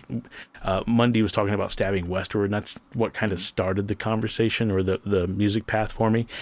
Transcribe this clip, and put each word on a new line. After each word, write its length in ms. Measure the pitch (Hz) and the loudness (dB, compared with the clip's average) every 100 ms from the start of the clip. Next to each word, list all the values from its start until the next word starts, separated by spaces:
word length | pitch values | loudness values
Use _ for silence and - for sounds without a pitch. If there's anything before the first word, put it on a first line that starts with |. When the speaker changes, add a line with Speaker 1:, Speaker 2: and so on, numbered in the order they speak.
| - 117 - - - - | -6 -10 -10 -18 -20 -8
Speaker 1:
uh, 200 | 95 95 - | -2 -2 2
Mundy 340 | 117 120 117 | 4 4 4
was 120 | 104 | 2
talking 200 | - 101 | 2 0
about 180 | 101 95 | 0 -2
Stabbing 340 | - 98 98 87 | -2 0 0 -2
Westward, 380 | 92 92 107 101 | -4 -2 0 0
and 80 | |
that's 260 | 104 - - - | -2 -4 -14 -10
what 200 | 120 107 | -2 -2
kind 200 | - 110 | 0 -2
of 60 | 90 | -2
Speaker 2:
Mm-hmm. 40 | |
Speaker 1:
started 440 | - - 95 98 101 | -2 -2 0 0 -2
the 60 | 101 | -4
conversation 760 | 110 110 113 - 113 - 113 | -2 -2 -2 0 0 2 2
or 100 | 95 | 2
the, 200 | 92 95 101 | 0 -2 0
the 220 | 98 87 | 0 0
music 400 | 95 104 107 - | 2 2 0 -2
path 240 | 110 107 | -2 -2
for 180 | - 110 | 0 2
me. 160 | 113 113 - | 2 0 -8